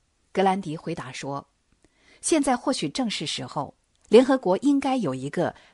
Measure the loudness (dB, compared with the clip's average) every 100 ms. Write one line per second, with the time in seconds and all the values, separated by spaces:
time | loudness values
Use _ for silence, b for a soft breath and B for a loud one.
0 | _ _ _ 0 0 0 -4 -10 -8 -10
1 | -10 -12 -10 -10 -12 _ _ _ b b
2 | b b 0 0 2 0 -2 -4 -4 -4
3 | -4 -4 -6 -8 -8 -8 -10 -12 _ _
4 | 6 8 8 4 2 0 2 2 0 -2
5 | -2 -4 -6 -2 -4 B B